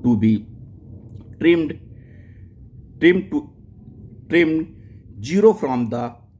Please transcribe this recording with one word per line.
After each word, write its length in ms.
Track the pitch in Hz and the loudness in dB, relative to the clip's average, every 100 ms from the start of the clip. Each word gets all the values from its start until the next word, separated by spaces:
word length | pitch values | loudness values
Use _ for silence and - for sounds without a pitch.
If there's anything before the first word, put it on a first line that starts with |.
to 120 | 123 110 | -2 2
be 300 | 110 107 - - - - - - - - - - | 2 0 -4 -18 -20 -20 -20 -20 -20 -20 -20 -2
trimmed 380 | 160 170 151 - - - - - - - - - - - - - | 0 0 -2 -10 -18 -20 -20 -20 -20 -20 -20 -20 -20 -20 -20 0
trimmed 300 | 160 185 - | 2 4 0
to, 200 | 294 - - - - - - - - - | -8 -10 -16 -20 -20 -20 -20 -20 -20 -4
trimmed 480 | 165 165 160 156 - - - - - | 0 0 0 -6 -12 -20 -20 -20 -16
zero 280 | 113 185 214 | -4 4 4
from 360 | 214 139 123 117 | 4 -2 -4 -4
the 260 | 120 120 - - | -6 -10 -12 -20